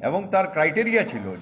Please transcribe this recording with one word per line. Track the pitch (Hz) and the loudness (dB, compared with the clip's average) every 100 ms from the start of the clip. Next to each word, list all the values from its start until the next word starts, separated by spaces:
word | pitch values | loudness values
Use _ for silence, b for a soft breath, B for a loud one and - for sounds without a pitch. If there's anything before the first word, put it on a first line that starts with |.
এবং | 123 180 196 | -2 -2 0
তার | 190 185 | 0 2
ক্রাইটেরিয়া | 156 156 160 226 226 | 2 2 2 2 2
ছিল | - 117 98 90 | 0 -4 -8 -10